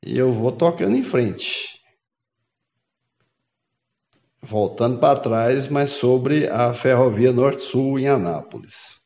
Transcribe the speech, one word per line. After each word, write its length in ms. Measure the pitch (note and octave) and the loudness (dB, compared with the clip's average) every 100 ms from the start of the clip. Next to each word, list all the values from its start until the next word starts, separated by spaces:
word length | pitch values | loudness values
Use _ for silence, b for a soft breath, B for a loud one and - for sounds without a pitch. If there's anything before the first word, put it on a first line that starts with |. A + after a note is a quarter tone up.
E 140 | - B2 | -6 0
eu 140 | C3 | 0
vou 200 | A#2 A#2 | 0 -2
tocando 440 | - E3+ E3+ F3+ B3 | 0 0 0 0 0
em 80 | |
frente. 760 | C4 B2 A#2 F2+ - - - - _ _ _ _ _ _ _ _ _ _ _ _ _ _ _ _ _ _ _ _ _ _ _ _ _ _ | 0 -2 -2 -4 -8 -10 -12 -16 _ _ _ _ _ _ _ _ _ _ _ _ _ _ _ _ _ _ _ _ _ _ _ _ _ _
Voltando 540 | C3+ G#2+ G2 - A#2 B2+ | -6 -2 -2 0 -2 2
pra 160 | B2+ | 2
trás, 540 | C#3 - A2+ A#2 C3+ C3+ | 2 0 0 0 0 -2
mas 240 | C#3+ C#3+ | -2 -2
sobre 560 | - B2 B2+ B2+ D3+ D3 | 0 2 2 2 0 0
a 260 | A2+ A#2+ | 0 0
Ferrovia 580 | A#2+ C3 B2 B2+ G#2 B2+ | 0 2 4 4 4 2
Norte-Sul 680 | B2 C3+ C3+ - B2+ C3+ C3+ | 4 2 0 -4 -2 0 0
em 80 | C3+ | 2
Anápolis. 920 | C3+ F2+ D#2 - - - - - - | 0 0 -6 -10 -18 -18 -18 -18 -20